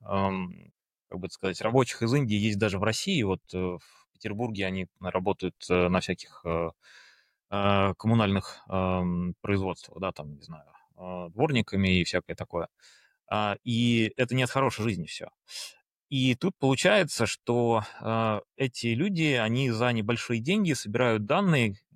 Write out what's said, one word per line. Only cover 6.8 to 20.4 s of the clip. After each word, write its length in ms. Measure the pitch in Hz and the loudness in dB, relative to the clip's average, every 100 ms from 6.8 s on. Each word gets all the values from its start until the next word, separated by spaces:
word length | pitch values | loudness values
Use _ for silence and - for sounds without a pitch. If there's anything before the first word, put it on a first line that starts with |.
| - - - _ _ _ - | -20 -20 -20 _ _ _ -8
э, 420 | 101 101 101 196 - | 0 2 4 2 0
коммунальных, 680 | 110 113 104 98 - - - | 2 4 4 2 -2 -12 -6
эм, 680 | 95 92 92 90 87 90 87 | -2 0 0 0 -2 -4 -4
производствах, 580 | - 101 95 85 - 82 | -2 0 -2 -6 -12 -8
да, 100 | 95 | -6
там, 220 | - 73 71 | -6 -12 -14
не 80 | |
знаю, 220 | 80 78 76 _ _ - | -18 -20 -20 _ _ -16
э, 320 | 92 90 87 | -12 -10 -8
дворниками 680 | 98 156 127 107 98 95 92 | -2 0 0 0 0 2 2
и 40 | 87 | 2
всякое 300 | 90 - 87 | -2 -4 -10
такое. 340 | 82 87 82 _ - - _ _ - | -8 -6 -8 _ -20 -20 _ _ -6
А, 300 | 107 104 101 - | -2 -2 -4 -2
и 480 | 117 120 117 110 - | 2 4 4 2 0
это 180 | 123 127 | 0 0
не 80 | |
от 80 | 127 | 0
хорошей 320 | 135 135 - | 2 0 0
жизни 220 | 110 90 76 | -2 -4 -6
все. 220 | - - _ - - - - _ _ - | -12 -14 _ -20 -16 -16 -18 _ _ -6
И 260 | 135 127 120 | 0 2 2
тут 200 | 190 - | -2 0
получается, 680 | 135 131 180 208 160 - 110 | 0 4 4 4 2 0 -2
что, 560 | - - 120 117 113 107 - | -2 0 2 4 2 0 -8
э, 400 | 110 113 113 104 - - | -4 0 0 -2 -4 -4
эти 300 | 135 - 120 | -4 -2 -2
люди, 440 | 117 196 180 156 | 0 0 0 2
они 380 | 127 110 120 135 | 2 2 2 0
за 220 | 110 123 | 2 0
небольшие 480 | 117 104 120 - 117 | 0 0 -2 -2 -2